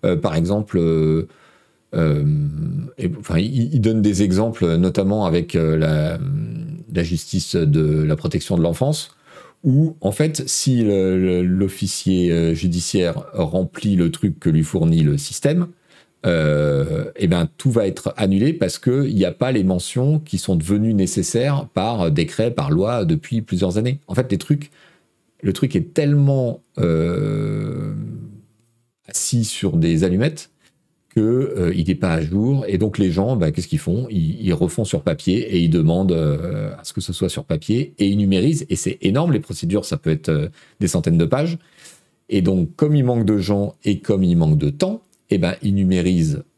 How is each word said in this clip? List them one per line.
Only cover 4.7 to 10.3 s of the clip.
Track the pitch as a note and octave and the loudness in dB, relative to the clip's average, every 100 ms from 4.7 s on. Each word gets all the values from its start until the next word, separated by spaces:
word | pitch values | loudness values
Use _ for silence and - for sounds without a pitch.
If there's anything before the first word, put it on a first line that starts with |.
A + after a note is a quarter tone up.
| E2 | 2
notamment | F#2 F2 F#2+ G#2 | 2 2 0 0
avec, | G2 E2 E2 | 0 0 0
euh, | E2+ D#2+ D#2+ | 0 0 2
la, | D#2 D#2 D#2 E2 C#2 D2 D#2+ - - - - | 2 2 0 -2 -4 -4 -6 -8 -10 -12 -6
la | - | -4
justice | E2+ F2 - F#2+ - | -2 -4 -4 -6 -2
de | F2 D#2+ D2 D#2 D#2 | 0 2 2 2 2
la | D#2 D#2 | 0 0
protection | E2+ F2 - F2+ | -2 -6 -2 0
de | |
l'enfance, | E2 E2 C3+ D3+ - _ _ - - _ | 0 0 -2 -2 -6 _ _ -20 -20 _
où, | D3+ C3 D#3+ D#3+ | 2 4 2 0
en | G2 | -4
fait, | - D#3 | 0 0